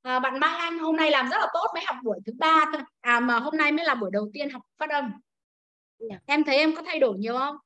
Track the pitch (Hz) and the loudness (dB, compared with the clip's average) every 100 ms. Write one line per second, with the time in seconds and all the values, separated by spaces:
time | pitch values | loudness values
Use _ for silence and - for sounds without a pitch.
0 | 254 254 254 269 311 330 339 330 320 320 | -2 0 0 0 0 0 -4 -2 -2 2
1 | 311 285 247 392 - 339 403 339 381 254 | 4 4 2 0 0 -2 -2 -4 -6 -6
2 | 247 202 - 240 320 320 302 302 269 _ | -6 -6 -8 0 4 4 4 -2 -8 _
3 | 247 240 247 233 285 311 294 302 330 254 | 2 2 4 2 0 0 2 2 0 -2
4 | 196 202 214 285 285 254 _ _ 302 294 | 0 -2 -4 -6 -8 -8 _ _ -4 -2
5 | 254 196 _ _ _ _ _ _ _ _ | -4 -10 _ _ _ _ _ _ _ _
6 | 226 190 - 294 294 269 311 320 330 320 | -12 -12 -2 0 4 4 2 0 -6 0
7 | 262 190 226 247 277 294 | 2 2 -4 -2 -4 -6